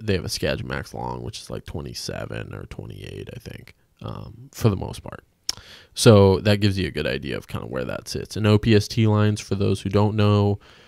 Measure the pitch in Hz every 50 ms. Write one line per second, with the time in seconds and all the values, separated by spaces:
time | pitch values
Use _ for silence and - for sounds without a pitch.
0 | 110 107 95 87 - - - - - 78 67 - - 64 65 69 - - - 55
1 | 60 62 62 62 60 62 - - - - 60 50 - - - - 71 65 58 -
2 | - - 50 - - - 53 57 53 - 50 50 - - - - 50 55 50 50
3 | 50 - 50 50 50 - - - - - - - - - _ _ _ _ _ _
4 | - 55 52 50 50 - - 110 123 139 _ - - 113 98 82 78 - - -
5 | - - - - _ _ _ _ _ - - - - - - - - _ _ -
6 | - 127 110 101 98 95 95 71 - 104 104 101 104 101 95 98 87 78 - 73
7 | 78 62 65 69 69 67 58 50 - - - - 50 55 62 65 64 57 50 -
8 | - - - - - - - 98 107 104 107 104 - 117 110 104 101 - - -
9 | 110 107 107 107 107 104 104 104 - - 98 98 101 104 98 - - 101 95 101
10 | 104 107 104 107 104 104 104 104 101 101 101 101 - - - - -